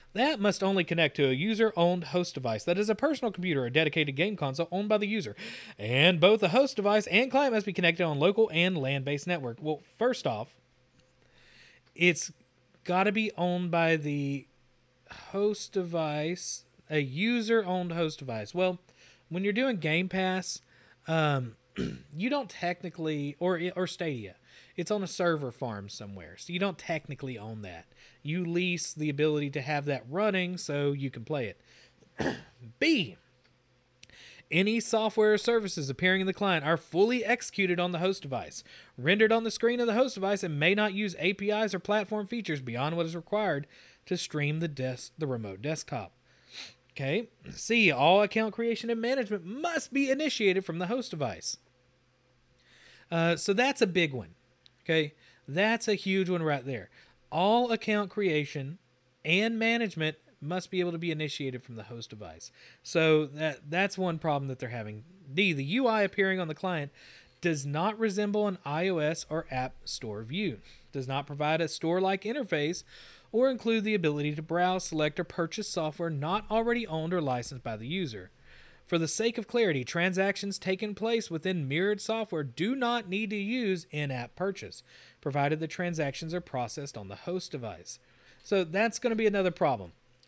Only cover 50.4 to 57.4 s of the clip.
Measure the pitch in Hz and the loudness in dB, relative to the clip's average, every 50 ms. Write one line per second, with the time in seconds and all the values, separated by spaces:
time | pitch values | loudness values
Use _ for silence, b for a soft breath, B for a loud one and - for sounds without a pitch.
50.4 | 226 196 185 190 185 - 160 170 180 175 226 262 233 - - 160 143 120 101 - | 4 4 4 2 0 -4 -4 -4 -4 -2 -2 -4 -4 -6 -6 -4 -4 -4 -4 -6
51.4 | - - - - _ _ _ _ _ _ _ _ _ _ _ _ _ _ _ _ | -8 -10 -10 -10 _ _ _ _ _ _ _ _ _ _ _ _ _ _ _ _
52.4 | _ _ _ _ B B B B B B B B B B 170 165 165 170 170 151 | _ _ _ _ B B B B B B B B B B 0 2 2 2 2 2
53.4 | - - 202 196 247 269 277 - 240 196 170 185 170 156 135 123 98 80 - _ | 2 2 2 4 4 2 2 2 2 2 4 4 2 2 0 -4 -8 -10 -14 _
54.4 | _ _ _ _ - - _ _ _ - 165 160 156 147 - b b b b b | _ _ _ _ -20 -20 _ _ _ 0 2 2 2 0 -4 b b b b b
55.4 | b b 135 165 196 220 226 226 - - 214 190 - 196 190 190 190 175 185 175 | b b 0 2 2 2 2 2 0 0 0 0 0 0 2 2 2 2 2 0
56.4 | 160 156 147 139 123 135 135 110 92 - b b b b b b b - - 156 | 2 0 0 0 -2 -4 -6 -6 -8 -10 b b b b b b b -6 0 2